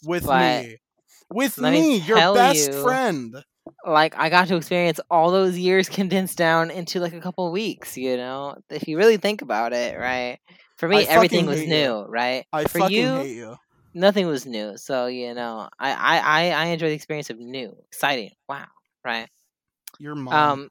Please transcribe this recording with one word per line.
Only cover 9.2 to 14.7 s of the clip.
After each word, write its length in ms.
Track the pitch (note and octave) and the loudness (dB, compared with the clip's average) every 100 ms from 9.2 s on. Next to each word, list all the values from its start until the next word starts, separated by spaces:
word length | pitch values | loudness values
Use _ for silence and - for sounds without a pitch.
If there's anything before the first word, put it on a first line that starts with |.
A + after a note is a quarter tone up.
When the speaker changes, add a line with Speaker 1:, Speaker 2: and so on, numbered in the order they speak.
| G3+ G#3+ | 0 -4
Speaker 2:
about 300 | - G#2+ A#2 | -4 -2 -2
it, 260 | A#2+ A#2+ - | -2 -4 -4
right? 400 | B2 B2+ B2 B2+ _ - _ - | -4 -4 -6 -10 _ -20 _ -6
For 80 | E3+ | 2
me, 100 | G#3 | 2
Speaker 1:
I 60 | E3+ | 6
Speaker 2:
everything 340 | E3 E3+ G#3 D#3+ | 6 6 4 2
Speaker 1:
fucking 0 | |
Speaker 2:
was 100 | D3 | 0
Speaker 1:
hate 80 | D#3+ | 0
Speaker 2:
new, 160 | D3+ C3+ G#2+ | 2 2 -2
Speaker 1:
you. 60 | G2 | -4
Speaker 2:
right? 360 | A#2 B2 B2+ - | -2 -2 -2 -6
Speaker 1:
I 120 | D#3 D3+ | -4 -2
Speaker 2:
For 120 | F3 | 0
Speaker 1:
fucking 120 | F#3+ G#3 | 2 2
Speaker 2:
you, 120 | B3+ | 0
Speaker 1:
hate 200 | C4 C#4 | -2 -6
you. 220 | A#2 A2+ A#2+ _ _ _ | -10 -14 -18 _ _ _
Speaker 2:
nothing 320 | E3+ G3 G3+ F3+ | 0 2 4 0
was 160 | C#3 C3 | -2 -6
new. 300 | A2 G#2+ | -8 -8